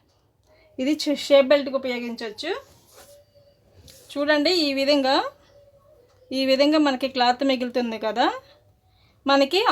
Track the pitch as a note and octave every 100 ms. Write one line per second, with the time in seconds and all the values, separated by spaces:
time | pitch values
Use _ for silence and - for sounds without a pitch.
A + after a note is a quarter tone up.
0 | _ _ _ _ _ _ _ - C4 D4+
1 | D4+ C#4 - C#4 C4 C#4+ C4+ C4 C4 B3
2 | A#3+ A#3 A3+ G#3 D#4 B4 - _ _ -
3 | - - _ _ _ _ _ _ - -
4 | - C#4+ D4 D4+ D4+ F4+ D4 C4+ C4+ D4
5 | C4 D4+ C5 - _ _ _ _ _ _
6 | _ _ - C4 C4 C4 D4 D#4 D4 B3+
7 | C4 B3+ B3 B3 C4+ B3+ B3 B3+ A#3+ A3
8 | A3 G#3+ D#4+ C5 - _ _ _ _ _
9 | _ _ C4+ C#4 C#4 F4+ A4+